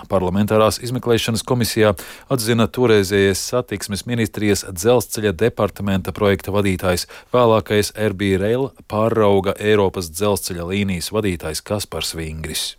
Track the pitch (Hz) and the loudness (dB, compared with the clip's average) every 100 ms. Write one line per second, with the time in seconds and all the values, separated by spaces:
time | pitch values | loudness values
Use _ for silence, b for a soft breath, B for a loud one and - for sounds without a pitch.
0 | - 95 90 95 104 107 110 - 120 123 | 0 0 2 0 2 4 4 2 -4 -4
1 | 120 117 - 110 - 123 113 - 107 98 | 0 0 0 -4 -2 -2 0 2 2 2
2 | B B - 135 110 117 107 - 123 107 | B B -6 -4 0 0 0 2 4 4
3 | 92 101 98 95 - 123 123 101 - 98 | 4 2 2 0 -2 -4 -4 -6 -6 -8
4 | - 120 107 - 104 98 - 92 104 123 | -4 -2 -2 -2 0 0 -2 -2 2 2
5 | - - 104 87 110 - 104 - 101 95 | 2 -2 -2 0 0 0 -2 -2 -2 -2
6 | 92 - 104 95 - 98 101 92 95 90 | -2 0 0 0 0 0 0 0 0 -2
7 | - B - 123 120 110 - 107 101 - | -4 B -2 2 4 4 2 0 0 -2
8 | 107 92 101 92 101 120 135 - - 107 | -4 0 0 2 0 -2 -4 -8 -6 -2
9 | 113 110 104 98 92 92 104 107 95 95 | 0 4 4 4 2 0 2 4 4 0
10 | 85 80 104 95 - 87 85 98 101 90 | -6 -2 0 0 -4 -8 -4 -2 -2 -2
11 | - 107 104 85 82 78 - 104 - 80 | -4 -2 -2 -2 -6 -8 -6 -6 -6 -8
12 | 78 82 80 78 78 80 - | -8 -6 -8 -8 -8 -6 -8